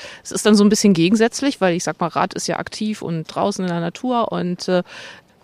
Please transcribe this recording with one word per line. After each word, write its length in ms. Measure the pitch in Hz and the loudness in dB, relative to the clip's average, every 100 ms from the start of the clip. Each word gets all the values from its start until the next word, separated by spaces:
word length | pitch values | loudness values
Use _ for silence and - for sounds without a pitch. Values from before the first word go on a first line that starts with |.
| - - | -18 -18
es 80 | - | -8
ist 140 | 185 214 | 0 4
dann 80 | |
so 100 | 208 | 6
ein 40 | 202 | 6
bisschen 260 | 208 208 | 6 4
gegensätzlich, 680 | 170 165 214 226 - 277 - | 4 4 4 2 0 -4 0
weil 140 | 190 | 0
ich 100 | 170 | 0
sag 160 | - 160 | -4 -4
mal, 80 | 170 | -4
Rad 260 | - 180 | -2 -2
ist 140 | - - | -4 -6
ja 100 | 170 | -6
aktiv 440 | - - 214 214 | -6 -6 -6 -6
und 220 | - 165 | -6 -6
draußen 400 | 160 - 190 202 | -6 -2 -2 -2
in 60 | 185 | -4
der 100 | 170 | -4
Natur 520 | 170 - 254 240 226 | -6 -6 -4 -2 -2
und, 360 | 175 175 175 - | -4 -4 -6 -2
äh, 140 | 180 - - - - _ _ | -2 -2 -12 -18 -20 _ _